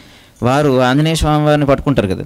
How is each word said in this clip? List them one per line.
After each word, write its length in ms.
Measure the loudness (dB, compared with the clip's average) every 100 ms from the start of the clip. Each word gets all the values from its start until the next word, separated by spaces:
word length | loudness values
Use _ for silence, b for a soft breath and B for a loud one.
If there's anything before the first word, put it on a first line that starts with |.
| B B B B
వారు 380 | -2 0 0 2
ఆంజనేయ 340 | 2 0 0 -2
స్వామి 300 | 0 0 2
వారిని 200 | 2 2
పట్టుకుంటారు 420 | 0 0 -2 -2
కదా. 160 | -6